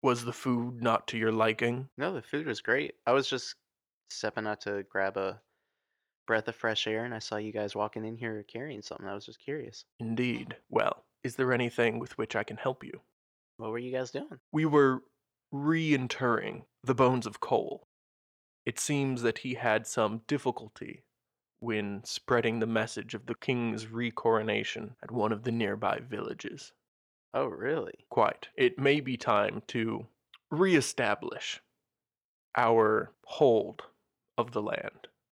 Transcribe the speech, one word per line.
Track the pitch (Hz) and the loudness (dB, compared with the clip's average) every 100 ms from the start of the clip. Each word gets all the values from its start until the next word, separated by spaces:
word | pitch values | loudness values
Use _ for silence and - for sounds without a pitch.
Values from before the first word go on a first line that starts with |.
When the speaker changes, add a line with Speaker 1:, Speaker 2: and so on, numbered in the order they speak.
Speaker 1:
Was | 135 123 117 | 4 2 -2
the | |
food | 117 135 123 120 120 | -4 0 0 0 0
not | 117 113 - | 2 2 0
to | 113 | 0
your | 110 | 0
liking?" | 110 110 110 120 123 135 - | 4 2 2 0 -2 -6 -6
Speaker 2:
No, | 151 | -4
the | 175 | -4
food | - 147 156 | -6 -6 -4
was | 110 | -4
great. | - 127 147 - - | 0 0 0 -4 2
I | |
was | 131 135 | 2 2
just | 127 - - _ _ _ _ _ | -4 -8 -14 _ _ _ _ _
stepping | - 107 - 107 | -6 -6 -4 -4
out | 107 | -4
to | - 101 95 | -4 -6 -4
grab | 95 98 98 | -2 -2 0
a | 95 107 _ _ _ _ _ _ _ _ - | -4 -6 _ _ _ _ _ _ _ _ -2
breath | 113 107 | 0 0
of | |
fresh | 113 117 107 - | -4 -2 0 -2
air, | 110 | -2
and | 120 | -4
I | 113 | -8
saw | - 107 | -6 -6
you | 107 | -4
guys | 107 101 | -4 -4
walking | 104 107 - | -2 -4 -4
in | 110 113 | -8 -6
here | 117 107 101 | -6 -8 -10
carrying | 117 143 110 | -10 -10 -12
something. | - - 98 | -12 -12 -10
I | |
was | 101 - | -10 -12
just | - | -16
curious. | - 147 120 - - _ | -10 -8 -10 -16 -20 _
Speaker 1:
"Indeed. | 113 113 123 117 - - _ | -6 -2 -2 -2 -8 -14 _
Well, | 110 107 - _ _ | 2 2 0 _ _
is | 131 | -10
there | 120 127 | -2 2
anything | 123 120 - 117 117 | 2 0 2 2 2
with | 120 - | -6 -6
which | 110 110 | -4 -2
I | |
can | - 110 | -4 -4
help | - 127 | -4 -4
you?" | 120 - _ _ _ _ _ _ | -12 -16 _ _ _ _ _ _
Speaker 2:
What | 113 | -8
were | 113 | -6
you | 123 | -4
guys | 127 127 | -4 -4
doing? | 139 302 180 _ | -8 -10 -16 _
Speaker 1:
"We | 151 156 | 0 6
were | 147 139 131 _ _ _ _ _ | 8 8 6 _ _ _ _ _
reinterring | 139 143 165 160 143 127 - 127 110 104 - - _ | -4 0 2 4 2 2 0 2 2 0 -8 -14 _
the | 123 | 0
bones | 120 127 127 117 | 6 6 6 -2
of | - | -8
Cole. | - 117 - - _ _ _ _ _ _ _ _ - | 0 2 0 -8 _ _ _ _ _ _ _ _ -8
It | - | -4
seems | - 143 139 127 | -2 0 0 2
that | 117 110 | 0 0
he | 131 | -6
had | 127 120 110 110 | -2 2 2 0
some | - 107 110 - | 0 2 0 -2
difficulty | 143 131 - 107 - - - _ _ _ _ _ _ | 0 0 -4 -12 -14 -14 -16 _ _ _ _ _ _
when | 117 107 104 101 | -4 -2 -2 -6
spreading | - - - 120 117 113 | -8 -12 0 2 2 0
the | 110 | 0
message | 113 110 - - | 0 -2 -6 -10
of | 110 123 | -10 -8
the | |
king's | 113 - 123 117 110 110 | -8 -2 0 0 -4 -6
recoronation | 113 120 - 117 113 110 107 98 - - - | -4 -4 0 2 2 2 0 -2 -8 -10 -14
at | - | -8
one | 117 107 | 0 0
of | 107 | 0
the | 113 | -2
nearby | 117 104 101 98 104 123 | 0 0 0 -2 -2 -4
villages." | 107 107 - - 139 - _ _ _ _ _ _ | -8 -6 -8 -10 -12 -16 _ _ _ _ _ _
Speaker 2:
Oh, | 139 135 | -4 -4
really? | - 113 160 98 - _ | -4 -2 -2 -4 -12 _
Speaker 1:
"Quite. | - 107 - - - | 2 2 2 -12 2
It | 127 123 | 2 4
may | 135 147 | 4 4
be | 135 123 | 2 -4
time | - 104 101 107 - | 2 4 4 -2 -6
to | 123 113 110 113 _ _ - _ | -2 -2 -4 -8 _ _ -20 _
reestablish | 151 190 170 123 - 113 104 - - - - _ _ _ _ _ _ _ _ _ - | 2 6 6 4 0 2 2 -2 -8 -8 -10 _ _ _ _ _ _ _ _ _ 2
our | 117 113 107 107 104 _ | 4 6 6 4 0 _
hold | - - 143 113 101 - - _ _ _ _ - | -16 4 6 6 2 -8 -18 _ _ _ _ -4
of | 117 | -2
the | 117 | -2
land." | 104 - - _ - _ _ | -2 -4 -6 _ -20 _ _